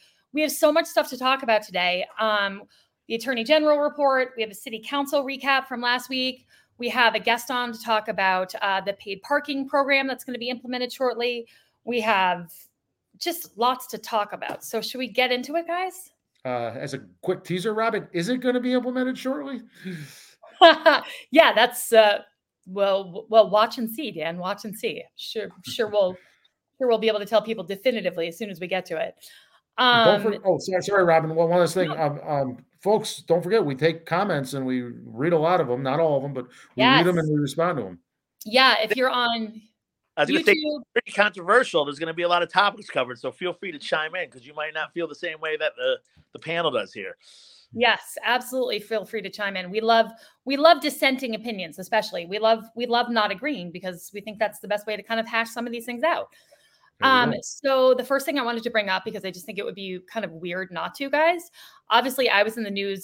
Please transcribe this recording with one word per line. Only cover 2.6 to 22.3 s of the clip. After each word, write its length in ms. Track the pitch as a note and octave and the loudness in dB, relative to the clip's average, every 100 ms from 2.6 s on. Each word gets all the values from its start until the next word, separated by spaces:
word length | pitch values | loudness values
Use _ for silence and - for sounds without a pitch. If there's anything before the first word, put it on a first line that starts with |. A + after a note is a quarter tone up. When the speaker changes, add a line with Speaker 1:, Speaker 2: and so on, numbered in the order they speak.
| - _ _ _ - | -16 _ _ _ -8
Speaker 1:
the 80 | A3+ | -6
Attorney 300 | A3+ B3 A3+ | -4 -4 2
General 340 | D#4 D4+ D4 | 4 4 2
report. 520 | D4 D4 C#4 C4 B3+ A#3 | 2 2 2 2 0 -4
We 80 | |
have 80 | A3 | -8
a 40 | G3 | -8
City 280 | - A3 A3+ | -12 -12 -6
Council 380 | C#4 C#4 D4 | -4 -2 -2
recap 420 | C4+ C4+ C4+ C4+ C4 | -2 -6 0 0 -2
from 160 | B3 | -4
last 280 | A#3+ B3 - | -2 -2 -2
week. 360 | C4 B3+ B3+ _ _ _ - | -4 -4 -6 _ _ _ -8
We 120 | A#3+ | -4
have 260 | A#3 A#3 A3+ | 2 2 2
a 40 | |
guest 300 | - A#3 - | 0 0 -2
on 220 | B3 A#3+ | -4 -4
to 100 | A3+ | -6
talk 280 | A3+ A3 G#3+ | -2 -2 0
about, 440 | G3 F#3+ F#3 F#3 - | 0 2 2 -2 -4
uh, 200 | G3+ F#3+ | -2 -2
the 120 | F#3+ | -2
paid 280 | G3 G#3 G3 | -8 -8 -10
parking 440 | - C#4+ D4 C#4 C4+ | -2 -2 -2 -6 -2
program 400 | C#4+ C4+ C4+ C4+ | 0 2 2 0
that's 180 | B3+ - | -6 -8
gonna 120 | A#3+ | -8
be 120 | A#3+ | -6
implemented 420 | A#3+ B3 B3+ B3 | -8 -6 -6 -6
shortly. 560 | - B3+ A3+ A#3+ A#3+ A#3 _ _ _ | -2 -2 0 -2 -4 -10 _ _ _
We 180 | - A#3+ | -6 -2
have 500 | A3 G3+ F#3 F3 E3+ - - _ _ _ _ - | 2 2 2 0 -6 -18 -20 _ _ _ _ -8
just 360 | F4 E4+ - F#3+ | -6 -6 -8 -2
lots 280 | A#3+ C4 - | 0 0 -6
to 120 | A3 | -12
talk 340 | - A3+ G#3 | -4 -4 -4
about. 300 | F#3 - - - | -6 -10 -10 -8
So 160 | A3+ | -6
should 160 | A3 B3+ | -6 -8
we 100 | B3+ | -6
get 240 | G3 B3+ | 0 0
into 240 | B3 B3 D#4+ | 0 -2 -6
it, 120 | E4 | -4
guys? 420 | F4 F#4 - - _ _ _ | -4 -6 -8 -20 _ _ _
Speaker 2:
Uh, 280 | B2+ B2 A#2 A#2+ | -6 -4 -4 -8
as 200 | C#3+ C3+ | -10 -10
a 60 | G2+ _ | -12 _
quick 220 | - F3+ | -6 -6
teaser, 300 | - F3+ G#3 | -4 -4 -2
Robin, 340 | G#3+ A3+ G#3 D3 | -2 -2 -2 -4
is 160 | E3+ F3 | -4 -2
it 120 | B3+ | 0
gonna 200 | B3+ B3 | 0 0
be 140 | B3 | 0
implemented 440 | B3+ B3 B3+ B3+ C4 | -2 -2 -2 -4 -4
shortly? 440 | C4 C#4+ C#4 B3+ - _ F3+ | -4 -6 -8 -12 -14 _ -12
Speaker 1:
<laughs> 60 | E3+ C#3+ - - _ - - E4+ D#4+ D#4+ C#4+ - - - | -12 -14 -20 -20 _ -8 8 8 8 6 4 0 -14 0
Yeah, 220 | C#4 C#4+ | 6 6
that's, 400 | G#3 B3 - - | 6 2 0 4
uh, 280 | A3 G#3+ G3+ - | 6 8 4 -4